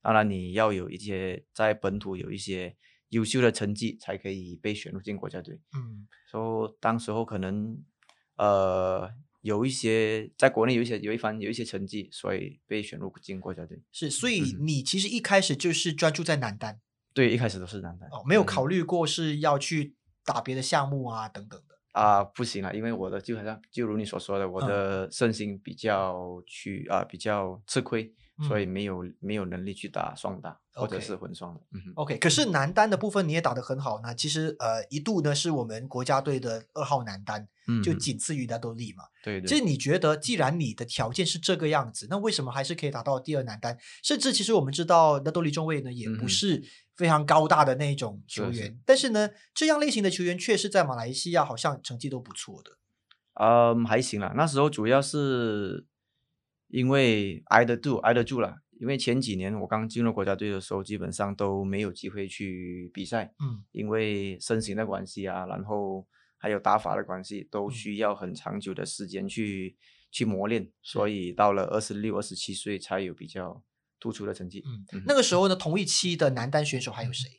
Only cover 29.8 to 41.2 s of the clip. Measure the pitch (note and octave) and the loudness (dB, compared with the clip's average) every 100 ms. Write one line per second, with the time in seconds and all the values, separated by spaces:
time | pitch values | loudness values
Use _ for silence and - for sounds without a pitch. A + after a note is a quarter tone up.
29.8 | D#2+ - - - G2 F#2 E2 D2+ _ - | -8 -4 -4 -6 -8 -8 -12 -16 _ -8
30.8 | A2+ F#2+ - F#2+ - F2+ F2+ E2 _ G2 | -6 -4 -6 -10 -10 -12 -14 -14 _ -16
31.8 | F#2 F2+ D3 A2+ E3 G#3+ C4+ D#3 C#3 F#3+ | -12 -8 -6 0 2 4 4 2 2 4
32.8 | G#3+ F#3+ G#3+ G3+ E3 D#3+ D3 A#2+ - C3+ | 4 4 2 0 2 2 0 -2 -4 -4
33.8 | C3 G#2+ A#2 A#2+ D#3 D#3 D#3+ - A#2 A2+ | -2 -4 -6 -4 -2 0 -2 -2 -2 -2
34.8 | - C#3+ D3 G3 D3 C#3+ F3 D3 A2+ A2 | -2 -6 0 2 2 2 0 0 -2 -6
35.8 | C3 B2+ B2+ C3+ C#3 C3+ A#2+ A2+ - - | -6 -4 0 0 2 -2 -2 -6 -8 -8
36.8 | C#3+ C#3 A2+ G2 G#2 G#2+ G#2 _ - A#2 | -2 -2 -2 -10 -8 -8 -10 _ -2 0
37.8 | G2+ - C#3+ B2 - D3 A#2 A#2 A2+ A2+ | 0 0 -2 -4 -4 -4 -4 -6 -6 -8
38.8 | A2+ - - _ - G2 F#3 D4 G#3+ C#3 | -12 -14 -20 _ -6 -6 0 2 2 0
39.8 | C#3 F3 D#3+ D3+ F#3+ A3 C3+ E3+ B2+ G#2 | 2 4 4 2 0 2 2 2 -2 -4
40.8 | A#2+ - A#2 B2 | -6 -2 -2 0